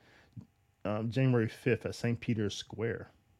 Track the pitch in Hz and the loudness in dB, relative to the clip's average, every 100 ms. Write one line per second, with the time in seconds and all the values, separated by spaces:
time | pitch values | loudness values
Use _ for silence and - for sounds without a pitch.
0 | _ - _ - - _ _ _ 95 107 | _ -20 _ -20 -20 _ _ _ -4 -2
1 | 113 131 131 123 113 - 131 110 - - | -2 2 4 4 2 0 0 0 0 -4
2 | 120 117 - 110 101 - - - 113 - | -2 -2 -2 0 0 -4 -10 -6 -4 -4
3 | - _ _ | -8 _ _